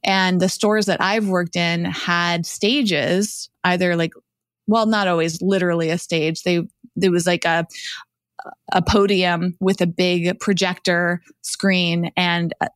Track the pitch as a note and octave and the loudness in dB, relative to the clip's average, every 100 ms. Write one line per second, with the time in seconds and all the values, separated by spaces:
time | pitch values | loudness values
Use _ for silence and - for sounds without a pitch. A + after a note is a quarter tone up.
0 | - F#3+ F#3 F#3 F#3 - G#3 G#3+ G3+ F3+ | 2 2 4 4 2 0 0 2 0 0
1 | F#3 G#3+ G#3 F#3 F3 F3+ E3+ E3+ F3 E3+ | 0 0 0 0 -2 -2 -2 0 -2 -4
2 | - F3 F3 E3+ E3+ - G3+ C#4 A#3 D#3+ | -2 0 0 -2 -4 -2 0 0 0 0
3 | B2+ F3+ G#3 - - _ F3+ F3+ F3+ E3+ | 0 0 -2 -6 -14 _ -2 0 0 0
4 | E3 - _ _ _ _ - A3 A3 G#3+ | -2 -6 _ _ _ _ 0 2 2 2
5 | G3 E3+ E3 E3 F#3 G3 F3+ E3+ E3 E3+ | 2 0 0 -2 0 0 2 0 0 -4
6 | - E3 D#3 D#3+ - F3 E3+ _ - - | -2 -2 -2 -2 -2 -2 -2 _ -14 -2
7 | F#3+ F3 F3 F3 E3+ E3 E3 - - - | 2 2 0 0 0 0 -2 -8 -14 -14
8 | - _ _ _ - - - F#3 F3 G#3 | -16 _ _ _ -18 -18 -4 -2 2 2
9 | G3+ G3 F3+ E3+ F3+ E3+ F#3+ G3 F3 E3+ | 4 2 2 0 -2 -2 0 2 0 2
10 | F3+ F3+ E3+ F3+ - F#3 F#3+ F3+ - F3 | 0 2 0 -2 -2 0 0 -2 0 0
11 | F3 F3 _ - - - G3 F#3 F3 E3+ | 0 -2 _ -18 -12 -2 0 2 2 0
12 | E3+ - F3+ E3+ E3+ - - | -2 -2 0 0 -2 -2 -6